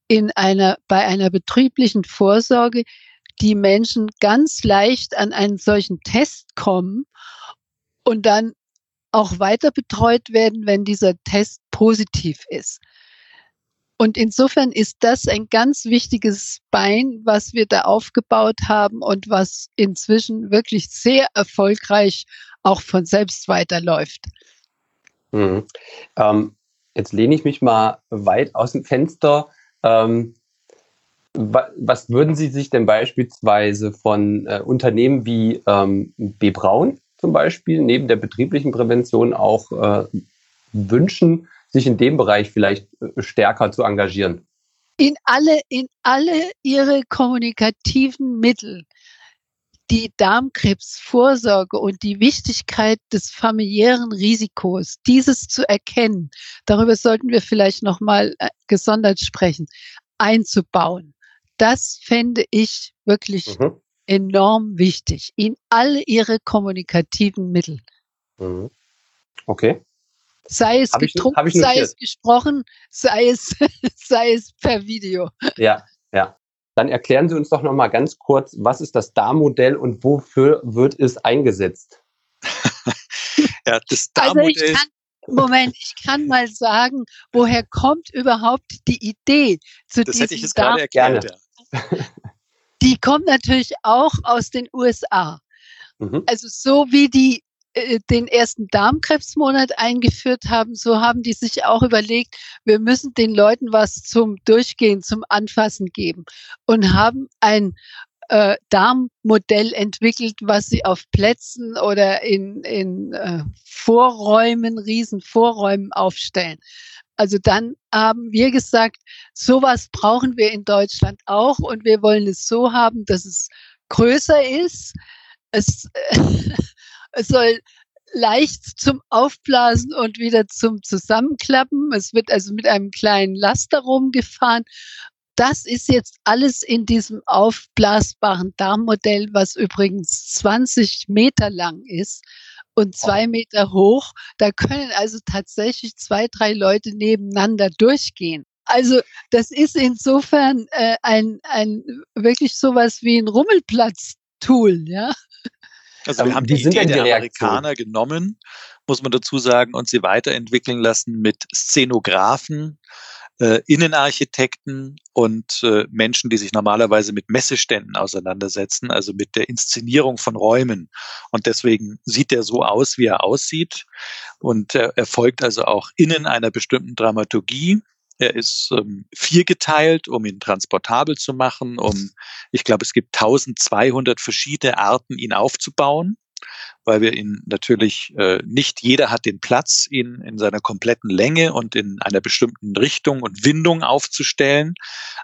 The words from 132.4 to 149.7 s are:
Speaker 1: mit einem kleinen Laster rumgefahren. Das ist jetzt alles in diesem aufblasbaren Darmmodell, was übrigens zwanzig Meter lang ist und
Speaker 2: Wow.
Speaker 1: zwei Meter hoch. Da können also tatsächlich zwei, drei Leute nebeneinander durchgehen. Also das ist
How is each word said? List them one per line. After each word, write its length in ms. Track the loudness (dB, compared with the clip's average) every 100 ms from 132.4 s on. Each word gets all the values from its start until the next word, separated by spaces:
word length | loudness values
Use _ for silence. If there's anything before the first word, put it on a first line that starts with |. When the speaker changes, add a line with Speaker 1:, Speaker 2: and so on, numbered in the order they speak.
| -2
Speaker 1:
mit 140 | -4 0
einem 240 | 0 -2
kleinen 440 | -4 0 0 0 0
Laster 440 | -2 -2 -2 -2
rumgefahren. 840 | 0 0 2 -2 -4 -2 0 0 -2 -14 -20 -20 -20 _ _ 0
Das 300 | 0 0 -6
ist 220 | -6 0
jetzt 300 | 0 0 _ 0
alles 380 | 2 2 -2
in 220 | -2 -2 0
diesem 360 | 0 -2 -8 -2
aufblasbaren 1300 | 2 2 0 -6 0 2 2 0 -2 -2 -2 -4 -4
Darmmodell, 720 | -2 -2 0 0 0 -2 -2
was 240 | -2 -2 -2
übrigens 720 | -4 0 -2 -2 -6 -8 -8
zwanzig 800 | -4 0 0 0 0 0 -2 -2
Meter 420 | 2 2 2 -2
lang 320 | -4 -6 -8 -10
ist 380 | -8 -8 -10 -20 -20 -20 -20 _ -2
und 180 | -2 -2
Speaker 2:
Wow. 60 |
Speaker 1:
zwei 260 | -2 0 0
Meter 440 | -2 -4 -2 0
hoch. 400 | 4 4 4 0 -14 -20 -2
Da 140 | 0
können 400 | 0 -2 -4 -6 -4
also 200 | -4 -6 -8
tatsächlich 680 | -8 -8 -6 -4 -6 -10 -16
zwei, 320 | -6 -4 -4
drei 260 | -2 -2
Leute 380 | 0 0 0 -2 -4
nebeneinander 760 | 0 0 0 -2 0 0 -2 2
durchgehen. 680 | 2 2 -2 -8 -8 -8 -12 _ 0
Also 340 | 2 4 2 0 -8 -2
das 180 | 0 0
ist 280 | 0 0